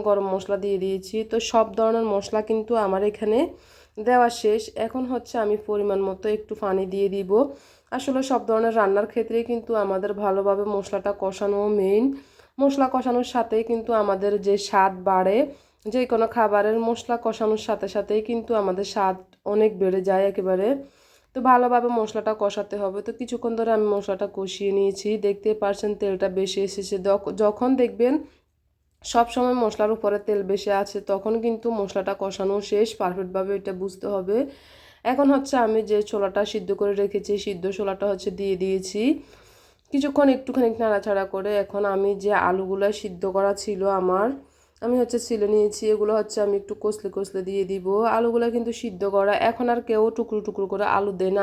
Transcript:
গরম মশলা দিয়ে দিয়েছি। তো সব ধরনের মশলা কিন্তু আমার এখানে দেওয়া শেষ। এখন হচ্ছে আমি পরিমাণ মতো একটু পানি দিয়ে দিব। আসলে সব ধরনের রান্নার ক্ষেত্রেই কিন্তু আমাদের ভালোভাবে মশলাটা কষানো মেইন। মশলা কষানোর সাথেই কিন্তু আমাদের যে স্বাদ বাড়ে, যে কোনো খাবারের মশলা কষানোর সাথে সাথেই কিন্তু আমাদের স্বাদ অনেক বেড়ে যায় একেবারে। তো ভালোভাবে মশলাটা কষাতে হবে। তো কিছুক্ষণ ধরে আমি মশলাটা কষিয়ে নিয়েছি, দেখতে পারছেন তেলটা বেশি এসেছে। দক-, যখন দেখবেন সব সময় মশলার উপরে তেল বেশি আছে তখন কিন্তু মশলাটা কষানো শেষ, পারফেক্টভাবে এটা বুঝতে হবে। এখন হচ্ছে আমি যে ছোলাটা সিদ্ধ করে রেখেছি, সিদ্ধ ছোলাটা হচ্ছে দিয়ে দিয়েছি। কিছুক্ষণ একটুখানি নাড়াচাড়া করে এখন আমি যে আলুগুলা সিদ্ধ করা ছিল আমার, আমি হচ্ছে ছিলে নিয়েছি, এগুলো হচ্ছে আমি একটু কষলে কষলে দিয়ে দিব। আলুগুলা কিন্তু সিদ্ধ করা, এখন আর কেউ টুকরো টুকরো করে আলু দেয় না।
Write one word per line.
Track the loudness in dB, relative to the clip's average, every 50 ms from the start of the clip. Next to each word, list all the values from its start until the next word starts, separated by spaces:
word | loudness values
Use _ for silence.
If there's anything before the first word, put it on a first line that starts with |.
| 2 2
গরম | 2 2 2 0 -2
মশলা | -4 -2 -4 -4 -2 -2
দিয়ে | -2 -2 -2 -2
দিয়েছি। | -2 -4 -4 -6 -6 -6 -6 -4 -2
তো | -2 -2 -2 2
সব | 2 2 2 2 0 0
ধরনের | 2 2 2 2 0 0 0
মশলা | -2 -2 -2 -2 -2 0 0
কিন্তু | -2 -2 0 0 0 0 2
আমার | 2 0 0 0 0
এখানে | -2 -2 0 2 2 2 2 0 -4 -12 -20 -20 -20 -20 -20 _ _ -4
দেওয়া | 2 4 6 6 6 4 2 0
শেষ। | 0 2 2 2 -2 -6 -6 -6 -6
এখন | -4 -4 -6 -4 -4
হচ্ছে | -4 -6 -6 -6 -4 -2 0
আমি | 0 0 -2 -2 -4
পরিমাণ | -2 -2 0 0 0 0 0 -2
মতো | -4 -4 -2 -2 -2 -2
একটু | -4 -10 -10 -6 -2
পানি | -2 0 0 -2 -2 -2
দিয়ে | -2 0 0 0
দিব। | -2 -2 2 2 4 2 2 -2 -10 -20 -20 -20 _ _ _
আসলে | -8 -6 -4 -2 -2 -2 0 0
সব | -2 -2 0 0
ধরনের | 0 2 2 2 2 2
রান্নার | 2 4 2 2 0 0
ক্ষেত্রেই | -2 -4 -2 0 -2 -2 -2 -2
কিন্তু | -4 -4 -2 -2 -2 0 0
আমাদের | 0 0 -2 -2 -4 -4 -2 0
ভালোভাবে | 0 0 2 2 2 0 0 0 -2 -2
মশলাটা | -4 -4 -4 -6 -4 -2 -4 -4 -2
কষানো | -4 -6 -4 -2 -2 -2 0 0 0 2 2 2
মেইন। | 2 4 4 4 4 2 0 -2 -10 _ _ -20 -20 _ _ 0
মশলা | 2 2 4 2 2 2 2
কষানোর | 0 0 0 0 0 0 0 -2
সাথেই | -2 -2 0 0 -2 0 0
কিন্তু | -2 -4 -2 0 0 2
আমাদের | 2 2 0 0 0 0 0 0 2
যে | 2 0 0 0 0
স্বাদ | 4 4 4 4 2 0 0 2
বাড়ে, | 2 4 4 4 4 2 0 0 -4 -12 _ _ _ _ _ -4 -2
যে | -2 0 2
কোনো | 2 2 2 2 2
খাবারের | 2 2 4 4 4 4 4 2 2 0 0
মশলা | -2 -4 -2 -4 -4 -2 -2
কষানোর | -4 -2 0 0 0 0 0 0 -4
সাথে | -4 -4 -4 -4 -4
সাথেই | -4 -2 0 -2 -2 0 -2
কিন্তু | -4 -4 -2 -2 0 0
আমাদের | 0 0 -2 -2 -4 -4 -2
স্বাদ | 0 0 0 0 -2 -8 -18 _ _ _ -2 2
অনেক | 4 4 4 4 2
বেড়ে | 0 2 2 0 0 2
যায় | 2 2 2 2
একেবারে। | 0 0 0 0 0 2 2 0 0 -2 -4 -12 _ _ _ _ _ _ _ _ _
তো | -2 4 4
ভালোভাবে | 6 6 6 4 2 2 2 2 0 0
মশলাটা | -2 -2 -4 -4 -2 -2 -2 0
কষাতে | -2 -2 -2 -4 -6 -6 -6 -6
হবে। | -6 -4 -6 -6 -8 -8
তো | -8 -8
কিছুক্ষণ | -8 -8 -6 -4 -4 -4 -2 0
ধরে | 0 2 2 2
আমি | 4 2 2
মশলাটা | 0 0 -2 -4 -4 -4 -6 -6 -6
কষিয়ে | -8 -8 -6 -4 -2 0 2 2
নিয়েছি, | 2 2 0 -2 -2 -2 -2 0 0
দেখতে | 0 -2 0 -2 -2 -2 0 0
পারছেন | -2 -2 -2 -2 -4 -2 -2
তেলটা | -2 -2 -2 0 -2 -2 0 -2
বেশি | -2 -2 -2 -2 -4 -4
এসেছে। | -4 -8 -6 -6 -6 -2 0 0
দক-, | 0 0 0 -4 -2 2 2
যখন | 2 2 2 2 2 4 4
দেখবেন | 2 0 2 0 2 2 2 0 -2 -6 _ _ _ _ _ _ _ _ _ _ _ _ _ _ -12
সব | 0 2 2 2 2 0
সময় | 0 0 2 2 2 0
মশলার | 0 0 0 0 0 0 0
উপরে | 0 0 0 0 -2 -2
তেল | -2 -2 0 0
বেশি | -2 -2 0 0 0 0
আছে | 0 -2 -6 -8 -4 -2
তখন | -4 -2 0 -2 -2 0 0
কিন্তু | 0 -2 0 -2 -2 -2 -2
মশলাটা | -4 -2 -4 -4 -2 -2 -4 -4
কষানো | -4 -6 -4 -2 -2 0 0 -2 -2 0
শেষ, | 2 2 2 0 0 -2
পারফেক্টভাবে | -4 -2 -2 -4 -6 -4 -2 -2 -2 -2 -2 -4
এটা | -4 -6 -6 -6
বুঝতে | -6 -8 -8 -8 -6 -4 -4
হবে। | -4 -2 0 0 0 0 -2 -6 -14 -20 -20 -20 -20 -20 -20 -20 _ -2
এখন | -2 0 4 4 4 4
হচ্ছে | 4 2 0 2 2 2
আমি | 2 2 0 0 2
যে | 0 0 0 0
ছোলাটা | -2 -2 -2 0 0 0 -2 -2
সিদ্ধ | -2 -6 -4 -4 -2 0
করে | 0 0 2 0 0
রেখেছি, | 0 -2 -4 -2 -2 -4 -2 -2
সিদ্ধ | -6 -6 -4 -4 -4 -4 -2
ছোলাটা | -4 -4 -2 -2 -2 -2
হচ্ছে | -2 -2 -4 -6 -6 -4
দিয়ে | -2 -2 -2 -2 0
দিয়েছি। | -2 -2 -2 -4 -4 -4 0 2 2 0 0 -4 -12 -20 -20 -20 -20 -20 -20 _ _ _ _ _ _ -2
কিছুক্ষণ | 0 0 2 2 4 6 6 6
একটুখানি | 4 0 -2 0 2 2 2 2 2 0
নাড়াচাড়া | 2 2 0 0 0 0 0 0 -2 -4
করে | -4 -2 0 0 0 0
এখন | 0 -2 -2 0 0 2
আমি | 2 2 2 0 0 0
যে | 2 2 4 4 2
আলুগুলা | 2 0 -2 -2 -2 0 0 0 0 -2
সিদ্ধ | -6 -10 -8 -6 -6 -2 0
করা | 2 2 2 0 -2 -4
ছিল | -6 -4 0 0 2 2 2
আমার, | 2 2 2 2 2 0 -2 -6 -12 _ _ _ _ _ _ _
আমি | -2 0 2 2
হচ্ছে | 2 0 0 -4 -2 -2
ছিলে | 0 0 2 2 4
নিয়েছি, | 4 4 2 0 -2 0 0 2
এগুলো | 2 2 2 2 0
হচ্ছে | 0 -2 -2 0 0
আমি | 0 0 -2
একটু | -2 -6 -10 -4 -4
কষলে | -4 -4 -4 -6 -6 -6
কষলে | -4 -6 -4 -6 -6 -6 -4
দিয়ে | -2 -2 -2 -2
দিব। | -4 -4 -2 0 0 2 2 2 2 2
আলুগুলা | 2 2 2 2 2 2 0
কিন্তু | 0 -2 -2 -6 -6
সিদ্ধ | -8 -8 -6 -2 -2 2 2
করা, | 4 4 4 4 4 2 2
এখন | 2 0 0 0 0
আর | 0 0 0
কেউ | 2 2 2 2 2 -2
টুকরো | -4 -2 -4 -4 -4 -4
টুকরো | -4 -4 -4 -4 -2
করে | -2 0 2 2 2
আলু | 2 0 -2 0
দেয় | 0 0 2
না। | 2